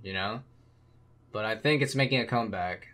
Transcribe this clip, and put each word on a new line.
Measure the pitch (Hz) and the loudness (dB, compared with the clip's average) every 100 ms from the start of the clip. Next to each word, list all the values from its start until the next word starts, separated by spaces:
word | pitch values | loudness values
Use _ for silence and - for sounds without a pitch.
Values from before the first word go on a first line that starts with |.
you | 98 | -6
know? | 95 98 120 - - _ _ _ - _ _ _ | -2 -2 -4 -10 -20 _ _ _ -20 _ _ _
But | 104 | -4
I | 110 | -2
think | 110 147 151 | 0 2 2
it's | 135 | 2
making | 135 131 131 | 2 2 2
a | 117 | 2
comeback. | 120 110 95 90 87 - | 0 0 -2 -4 -6 -12